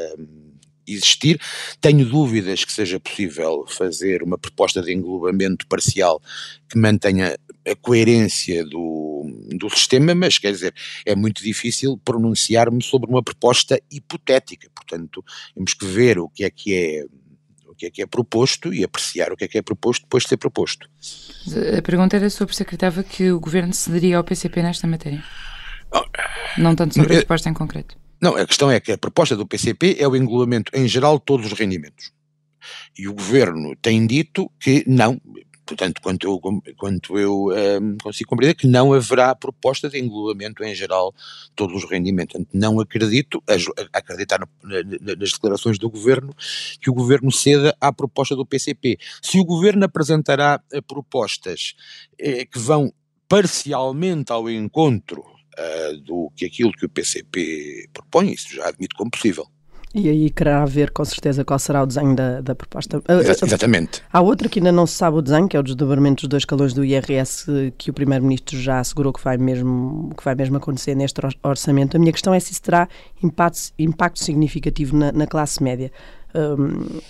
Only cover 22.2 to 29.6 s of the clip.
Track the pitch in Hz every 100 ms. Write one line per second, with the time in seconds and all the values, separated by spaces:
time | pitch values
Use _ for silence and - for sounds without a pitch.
22.2 | 202 - 202 - 196 175 185 170 185 -
23.2 | 185 175 160 180 175 - - 170 180 175
24.2 | 170 185 175 175 170 170 165 165 151 147
25.2 | - - - - - - - - - -
26.2 | - - - - 165 160 160 - 156 165
27.2 | - 165 160 160 151 151 - - - _
28.2 | 175 107 92 - 143 113 - 98 98 -
29.2 | 160 104 101 104